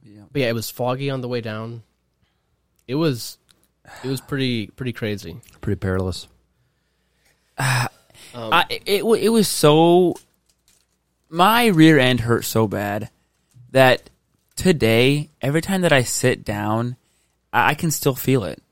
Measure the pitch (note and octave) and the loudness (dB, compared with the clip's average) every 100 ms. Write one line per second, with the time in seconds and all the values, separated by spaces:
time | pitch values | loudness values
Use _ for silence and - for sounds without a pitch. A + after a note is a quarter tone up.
0 | A2+ G#2 G#2 C#3+ B2 A#2 A2 - B2 C3 | -20 -20 -10 -4 -2 -2 -6 -6 -6 -4
1 | C#3 C3+ B2 B2 A2+ G#2+ A2+ A#2 - _ | -6 -8 -6 -8 -8 -10 -12 -14 -18 _
2 | _ _ _ _ _ _ _ _ - C3+ | _ _ _ _ _ _ _ _ -8 -2
3 | D#3+ A#2+ - - _ _ _ _ - - | -2 -2 -8 -16 _ _ _ _ -20 -14
4 | B2+ C3+ - C#3 C3 A#2+ G2+ - C3 A#2 | -8 -8 -8 -4 -4 -4 -6 -10 -10 -6
5 | A2 G#2 E2+ A2+ - _ - G2 F#2+ F#2 | -6 -6 -10 -16 -20 _ -6 -4 -2 -2
6 | F#2 F2 - _ _ _ _ _ _ _ | -4 -6 -12 _ _ _ _ _ _ _
7 | _ _ _ _ _ - C3 B2+ B2 _ | _ _ _ _ _ -8 -4 -2 -4 _
8 | _ _ - A#2+ A2+ E3 - - - G3 | _ _ -20 -14 -4 -2 -2 -6 -4 -4
9 | F#3 A3+ G3+ A3+ G3 - D3+ D3+ E3 F3 | 0 0 2 2 0 2 4 6 6 4
10 | F3+ - _ _ _ _ _ _ _ _ | 2 -2 _ _ _ _ _ _ _ _
11 | _ _ _ D#3+ F#3 A3+ A#3+ E3+ D#3+ D#3 | _ _ _ 2 4 4 4 6 6 6
12 | B2+ B2+ A2+ A#2 - A2+ A2 G2 G2+ G#2 | 4 0 0 -2 0 0 0 0 -4 -4
13 | G#2+ _ _ _ _ _ - C3 C3 B2 | -8 _ _ _ _ _ -4 4 4 4
14 | - _ _ _ _ - F3+ D#3+ A2 A2+ | -2 _ _ _ _ -4 0 2 2 4
15 | B2+ D3 D3+ _ C3 D3+ E3+ F#3+ F3 C#3+ | 4 2 -4 _ -4 -4 -2 -2 2 2
16 | A#2+ - B2+ A#2+ - G#2 G#2 A2 A#2+ B2 | 0 -2 -2 -2 -4 -6 -2 -2 -4 -10
17 | _ _ _ _ _ A2+ G#2+ D3 E3 D3 | _ _ _ _ _ 0 0 0 -2 -2
18 | - C3 - C3 F#2 C2 _ | -2 -2 -2 -2 -2 -10 _